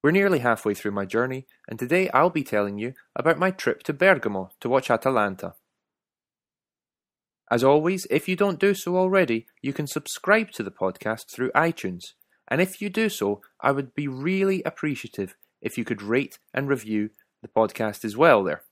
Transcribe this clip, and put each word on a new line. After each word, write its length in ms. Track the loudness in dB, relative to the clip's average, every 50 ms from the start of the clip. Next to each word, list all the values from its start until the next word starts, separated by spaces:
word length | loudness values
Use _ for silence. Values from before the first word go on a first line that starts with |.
| 2
We're 80 | 4
nearly 280 | 2 4 4 4 2 2
halfway 340 | 2 2 0 2 0 -4 -4
through 180 | -2 -4 -6
my 140 | -4 -4 -6
journey, 420 | -2 -2 -2 -2 -2 -4 -10 -12 _ _ _ _
and 140 | -14 -10 -8
today 300 | -4 0 0 0 0 2
I'll 200 | 2 4 4 4
be 140 | 2 -2 -4
telling 340 | 0 0 0 0 0 -4
you 160 | -6 -8 -8 -8 -12 _ _ _
about 240 | 0 2 2 2 2
my 120 | 0 -2
trip 320 | -2 -2 -2 -2 -2 -2 -6
to 100 | -8 -2
Bergamo 560 | 2 4 4 4 4 0 -4 -4 -4 -6 -8 -14 _
to 80 | -2
watch 240 | 2 2 2 4 2
Atalanta. 640 | 0 2 2 0 2 2 0 0 -2 -6 -10 -12 -12 _ _ _ _ _ _ _ _ _ _ _ _ _ _ _ _ _ _ _ _ _ _ _ _ _ _ _ _ _ _ _ _ _ _ _ _ _ _ _
As 140 | 0 4 6
always, 420 | 6 6 6 4 2 -2 -2 -2 0
if 180 | -2 0 0
you 80 | -2 0
don't 240 | 0 0 0 2 2
do 140 | 2 2 2
so 240 | 0 -2 -2 0
already, 500 | 2 2 4 4 2 2 2 0 -4 -4 _ _ _
you 100 | -8 -6
can 160 | -4 -4 -6
subscribe 640 | -4 -6 -8 -6 -6 -12 -6 2 2 4 4 2 -4 -8
to 80 | -8 -8
the 80 | -8
podcast 600 | -4 _ -4 -4 -4 -4 -4 -4 -4 -4 -8 -16 -6
through 180 | -4 -4 2
iTunes, 500 | 2 2 2 2 0 -4 -6 -8 -8 -8 -14 -18 _ _ _ _ _ _ _ -2
and 100 | 0 0
if 220 | 0 -2 -2 -8
you 80 | -8 -4
do 180 | -2 -2 -2
so, 320 | -2 -2 -2 -2 -2 -2 -4 _ _ _ _
I 100 | -2 0
would 240 | 0 0 -4 -6 _
be 140 | -8 -6 -6
really 520 | -6 -6 -4 -2 0 0 0 0 0 -2 -4
appreciative 720 | -6 -8 -4 -4 -4 -4 -6 -10 -12 -8 -8 -8 -8 -10 _ _ _ _ _
if 160 | -10 -8 -6
you 80 | -6 -6
could 160 | -6 -6 -6
rate 360 | -4 -2 0 0 0 -2 -12 _ _ _ -6
and 140 | -6 -2
review 440 | -2 -2 -4 -2 -4 -2 -2 -2 -4 _ _ _ _ _ _
the 60 | -20
podcast 560 | -2 _ 2 2 2 0 -4 -4 -4 -4 -6 -8
as 140 | -8 0
well 260 | 4 6 6 8 6 4
there. 200 | 0 -4 -4 -8 _